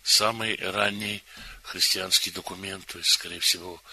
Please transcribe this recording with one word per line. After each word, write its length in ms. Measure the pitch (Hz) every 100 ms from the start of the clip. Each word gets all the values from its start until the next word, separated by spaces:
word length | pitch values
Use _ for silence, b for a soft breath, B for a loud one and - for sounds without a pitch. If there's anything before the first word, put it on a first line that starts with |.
самый 540 | - - 110 117 110 107
ранний 640 | 92 98 104 101 104 104 B B B B
христианский 680 | - 92 - 95 92 - 90
документ, 560 | 87 - 92 98 95 -
то 120 | 87
есть, 120 | -
скорее 300 | - 87 87
всего, 400 | - 87 90 85 B